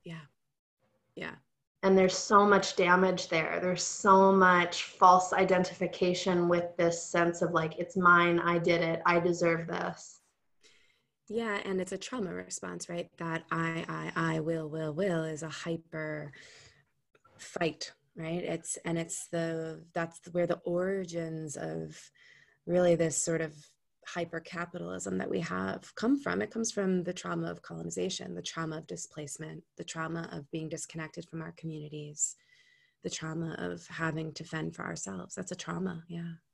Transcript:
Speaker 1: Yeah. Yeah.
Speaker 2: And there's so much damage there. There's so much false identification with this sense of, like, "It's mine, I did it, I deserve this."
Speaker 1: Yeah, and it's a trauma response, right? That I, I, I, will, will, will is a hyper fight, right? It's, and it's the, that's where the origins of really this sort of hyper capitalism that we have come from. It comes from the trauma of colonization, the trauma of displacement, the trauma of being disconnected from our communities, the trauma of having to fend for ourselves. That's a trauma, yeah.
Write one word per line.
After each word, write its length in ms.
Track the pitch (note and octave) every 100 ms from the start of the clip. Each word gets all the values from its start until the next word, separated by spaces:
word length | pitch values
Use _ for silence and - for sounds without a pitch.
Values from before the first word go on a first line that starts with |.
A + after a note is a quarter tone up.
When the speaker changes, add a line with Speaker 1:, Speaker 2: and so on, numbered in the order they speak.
Speaker 1:
Yeah. 180 | - E3 C#3+ _ _ _ _ _ _ _ _ -
Yeah. 200 | D#3+ - _ _ _ _
Speaker 2:
And 160 | F#3+ F#3+
there's 180 | F#3 -
so 300 | - G#3 G#3
much 300 | G3 G3 -
damage 520 | F3+ F3+ F#3 F3+ -
there. 320 | E3 D#3 -
There's 240 | F3+ F3
so 480 | - - G#3 F#3+ G3
much 520 | F#3+ F#3 F3+ F3 -
false 500 | - - F#3 F3+ F3+
identification 1120 | F#3 F#3+ F#3 F3+ - F3 - F3+ F3+ - F3 F3
with 300 | F3 F3 -
this 260 | E3+ E3+
sense 380 | - F3 E3+ E3+
of, 100 | E3+
like, 280 | E3+ D#3+ -
"It's 180 | F3 -
mine, 420 | F3+ F3 F3 E3+
I 200 | E3+ F3
did 220 | E3 E3+
it, 200 | E3 E3 -
I 140 | E3+
deserve 480 | F3 E3+ E3+ E3 E3
this." 540 | F3 F3 E3+ - - _ _ _ _ _ _ _ _ _ _ _
Speaker 1:
Yeah, 320 | G#3+ A3+ G3+ -
and 160 | F#3+
it's 100 | F#3
a 60 | F#3+
trauma 360 | - B3+ F#3
response, 540 | F3+ F3+ - F3+ F3 -
right? 220 | F3 E3+ _
That 260 | E3 E3 -
I, 340 | E3 E3 E3 E3
I, 480 | D#3+ D#3 - E3 D#3+
I, 40 |
will, 300 | D#3 E3 D#3
will, 240 | D#3 D#3
will 300 | D3 G3+ E3+
is 180 | D#3+ D#3
a 80 | D#3+
hyper 800 | D3 E3+ E3 - D#3 D#3 D3+ D3 - - - - _ _ _ _ _ _ _
fight, 540 | - - E3+ - - - _ -
right? 280 | D#3+ E3+
It's, 340 | - E3 - - -
and 120 | E3
it's 300 | E3 - -
the, 560 | E3+ E3 E3 D#3+ D#3+ E3
that's 280 | F3 E3 - -
where 160 | F3 F3
the 140 | F3 -
origins 920 | F3 F#3 G3 F3+ E3+ E3 D#3+ D#3 C#3+
of 420 | D#3+ D#3+ D#3+ D3+ - _ - - _ _ -
really 280 | F3 F3+ E3+
this 260 | E3 D3
sort 200 | - E3
of 120 | D#3+ D3+ - _ _ _ -
hyper 360 | - E3+ E3
capitalism 760 | D#3+ F3+ F3 F3 E3+ F#3 F#3+ F#3
that 120 | -
we 100 | -
have 560 | F3 F3+ - - - -
come 240 | A3 C#4
from. 220 | - F3+
It 100 | G#3
comes 200 | A3+ A3+
from 320 | - F#3+ F#3
the 100 | E3+
trauma 360 | F3+ F3+ E3+ E3
of 120 | E3+
colonization, 760 | - E2 E3 E3+ F#3+ - - F3
the 60 |
trauma 360 | E3+ - D#3+ D#3
of 100 | E3
displacement, 760 | E3+ - - D3 - D#3 D#3 - _
the 60 |
trauma 440 | E3+ E3 D#3+ E3 E3
of 160 | E3+ C#3+
being 160 | E3 D#3+
disconnected 580 | D#3 - E3 D#3 - E3
from 120 | E3
our 120 | D#3+
communities, 840 | E3+ E3 D#3 D3+ D3+ D3 D3+ - - _ _ _ _ _ _
the 80 | F3+
trauma 460 | - D#3+ D#3+ E3 -
of 280 | F3+ F3 -
having 460 | D#3+ E3 D#3+ D#3+
to 100 | D3+
fend 320 | E3 D#3+ D#3+ E3
for 80 |
ourselves. 520 | - E3+ - F#3+ F#3+ -
That's 180 | F#3
a 20 | F#3
trauma, 480 | - E3+ F#3 E3+ E3
yeah. 240 | E3+ E3+ E3 _